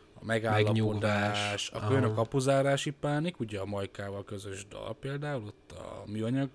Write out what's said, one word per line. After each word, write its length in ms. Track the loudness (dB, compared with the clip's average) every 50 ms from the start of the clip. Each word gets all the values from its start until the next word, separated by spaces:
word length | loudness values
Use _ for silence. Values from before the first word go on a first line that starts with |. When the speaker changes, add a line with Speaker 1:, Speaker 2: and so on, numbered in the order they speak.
| -20 -20 -18 -10
Speaker 1:
a 40 | -2
megállapodás, 500 | 0 0 2 2 4 4 4 6 6 6
Speaker 2:
Megnyugvás. 960 | 4 4 2 2 2 2 2 4 4 2 2 2 2 0 0 0 -2 -4 -6
Speaker 1:
akkor 240 | -6 -4 0 2
jön 100 | 4 4
a 40 | 4
Speaker 2:
Aha. 80 | 4 2
Speaker 1:
kapuzárási 760 | 0 0 0 0 2 4 4 4 4 4 4 2 2 0 -4
pánik, 500 | -4 -2 -2 0 0 0 0 -2 -2 -4
ugye 180 | -6 -4 -4 -4
a 60 | -4
Majkával 600 | -4 -2 -4 -4 -4 -6 -8 -8 -8 -8 -8 -8
közös 420 | -8 -10 -10 -8 -10 -10 -10 -12
dal 300 | -12 -12 -10 -8 -8 -8 -8
például, 460 | -6 -6 -6 -4 -4 -4 -4 -4 -6
ott 260 | -8 -14 -16 -20 -18
a 300 | -16 -14 -12 -12 -12 -12 -10
műanyag 440 | -6 -4 -2 0 0 2 2 0 -2